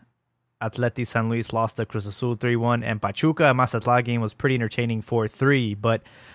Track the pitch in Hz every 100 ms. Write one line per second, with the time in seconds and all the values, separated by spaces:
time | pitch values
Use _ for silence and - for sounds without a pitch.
0 | _ _ _ _ _ - 113 - 120 -
1 | 117 117 113 117 110 113 113 - 110 110
2 | 101 - 123 117 123 120 117 120 117 110
3 | 101 - 156 156 151 127 123 113 123 123
4 | 120 120 110 - 139 131 113 - 117 113
5 | - 117 110 - 135 139 113 104 113 113
6 | - - -